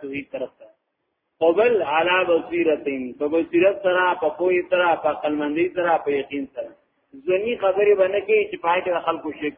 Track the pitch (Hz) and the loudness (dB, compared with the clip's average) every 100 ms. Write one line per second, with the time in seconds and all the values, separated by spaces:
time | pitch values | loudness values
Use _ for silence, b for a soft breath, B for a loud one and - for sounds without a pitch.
0 | 139 139 135 127 123 _ 110 _ _ _ | -8 -10 -10 -10 -10 _ -20 _ _ _
1 | _ _ _ - 165 170 240 220 151 156 | _ _ _ 0 2 4 4 2 2 0
2 | 170 180 175 165 - 170 160 147 143 135 | 2 2 2 2 0 -2 0 0 -2 -6
3 | 127 120 147 165 165 170 190 196 185 180 | -8 -6 -2 -2 0 4 4 2 0 2
4 | 160 156 156 - 180 180 175 180 180 156 | 2 0 -2 -2 0 0 0 0 2 2
5 | 156 143 151 151 147 151 175 180 175 156 | 0 -2 -2 -2 -2 -2 -2 0 0 0
6 | 143 143 135 139 131 123 113 - _ _ | 0 -2 -4 -8 -10 -10 -12 -14 _ _
7 | _ 139 143 185 220 240 190 185 208 202 | _ -10 -2 -2 -2 -2 0 2 4 4
8 | 185 202 196 214 202 165 170 185 180 170 | 4 0 0 0 0 -4 -2 0 0 -2
9 | 160 160 151 143 147 | -2 -4 -6 -8 -8